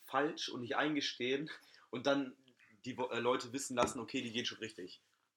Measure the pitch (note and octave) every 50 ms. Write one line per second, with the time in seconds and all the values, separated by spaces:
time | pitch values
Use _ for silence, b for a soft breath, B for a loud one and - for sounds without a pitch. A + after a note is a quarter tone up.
0 | - - - C3+ C#3+ D3+ E3 - - - A2+ B2+ A#2+ A2+ - - C#3 D#3 D3+ C#3+
1 | - - - - A#2+ B2+ C3+ C#3 D#3 D3+ - - b b b b b b b B2+
2 | A#2+ C#3 C#3 C#3+ C3+ B2+ B2+ - _ - - _ - - - - - B2+ A#2+ A#2+
3 | B2 - A2+ A#2 A#2 A#2+ B2+ - - A#2+ A#2 C3+ - - B2+ A#2+ A#2+ A2+ - B2+
4 | A2 - - C3 A#2+ A#2+ A2 A#2+ A2+ - A2 G2+ A2 A2 - - F#2 F2+ - -
5 | _ _ _ _ _ _ _